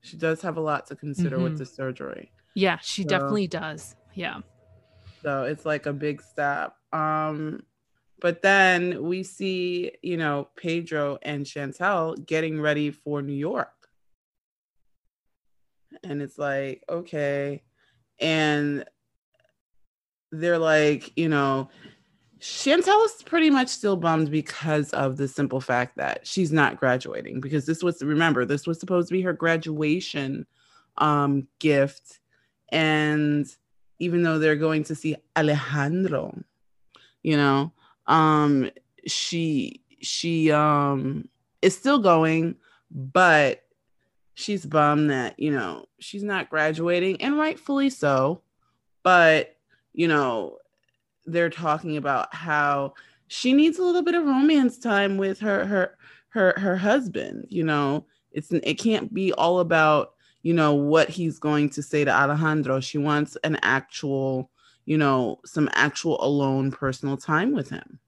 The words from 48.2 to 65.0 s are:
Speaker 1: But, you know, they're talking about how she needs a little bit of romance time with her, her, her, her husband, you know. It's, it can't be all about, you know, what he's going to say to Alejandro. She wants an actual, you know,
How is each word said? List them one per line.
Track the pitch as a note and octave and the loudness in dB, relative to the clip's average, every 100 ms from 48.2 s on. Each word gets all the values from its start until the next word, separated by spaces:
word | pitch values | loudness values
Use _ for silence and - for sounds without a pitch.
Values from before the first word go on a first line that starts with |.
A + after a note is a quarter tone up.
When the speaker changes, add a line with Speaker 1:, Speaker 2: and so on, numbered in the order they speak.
| C3+ E3+ _ _ _ _ _ _ | 2 -2 _ _ _ _ _ _
Speaker 1:
But, | F#3 F3+ E3 D#3 - _ _ _ _ | 4 6 8 6 2 _ _ _ _
you | - E3 | -2 2
know, | D3+ C3+ A#2 E2+ - _ _ _ _ _ _ - | 2 2 -2 -4 -10 _ _ _ _ _ _ -4
they're | E3+ E3+ | 0 0
talking | E3 E3 D3+ E3 D3+ | -2 -2 -2 -2 -4
about | C#3+ C3 - | -2 -2 -2
how | D#3 E3 D3 D3 C#3+ C#3 - - _ _ | -8 -2 0 2 0 -4 -10 -20 _ _
she | - B3 | -4 2
needs | C4+ D#4 E4 | 4 4 2
a | |
little | F4+ F4 | 0 2
bit | E4 F4 | 0 0
of | D4+ | 0
romance | C4 C#4+ D#4 B3 - | 2 4 4 2 0
time | A#3 G3+ G3+ G3 | 0 2 2 0
with | G3 F#3+ | -2 -2
her, | G#3+ G3 G3 | -2 -2 0
her, | G3+ F#3 _ - - _ | 0 -2 _ -20 -20 _
her, | A#3 F#3+ - | 2 2 2
her | G3 F#3 | 0 0
husband, | G3+ C4 A#3+ - C2 G#1 - | 2 2 0 -6 -8 -10 -8
you | F#3 | -4
know. | D#3+ D3 C#3+ D3 - _ _ | 0 0 0 -2 -6 _ _
It's, | - D3+ | -12 -4
it | E3+ - D#3+ | -2 -2 -2
can't | A3+ A3 - | 0 0 -2
be | - F#3+ | -2 -2
all | - E3+ F3+ | 2 2 2
about, | E3+ E3 D#3 D3+ - _ _ _ | 2 4 6 4 0 _ _ _
you | E3 | 0
know, | E3 D#3 | 2 4
what | C#3+ C#3+ D#3+ D3+ | 4 4 4 4
he's | E3 E3 D3 | 0 -4 -2
going | D3+ D3 D3 | 0 2 0
to | D3+ | -2
say | C#3+ D3+ C#3+ | -4 0 2
to | |
Alejandro. | G#2 C#3 D3 D#3+ D#3 C3 C3+ | 4 2 2 0 0 0 -2
She | C3 D3+ | -2 -2
wants | D3 D3 D3 - | 0 0 0 -4
an | D#3+ D#3 | -2 0
actual, | - C3+ - - D3 C3+ C3+ C3 B2+ _ _ _ - | 2 2 -2 -8 -4 -2 -2 -2 -6 _ _ _ -2
you | |
know, | D#3 | 2